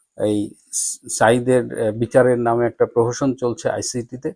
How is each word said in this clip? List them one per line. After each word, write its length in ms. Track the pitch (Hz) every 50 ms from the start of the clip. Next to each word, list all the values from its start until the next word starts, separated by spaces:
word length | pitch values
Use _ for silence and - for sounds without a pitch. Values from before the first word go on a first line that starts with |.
| _ _ _ - 107
এই 280 | 107 104 104 101 - - _ _ _ - - - - - - - -
সাইদের, 720 | - - 117 110 120 127 120 127 127 127 117 120 - -
আহ, 100 | 113 110
বিচারের 480 | 107 117 120 110 - 131 123 127 123 120
নামে 260 | 120 117 117 120 120
একটা 200 | 117 - - 120
প্রহসন 480 | 113 - 120 113 120 120 - 147 135 123
চলছে 360 | - 123 123 110 - - 120
আইসিটিতে। 640 | 107 107 104 - - 123 113 - 127 127 - 156 156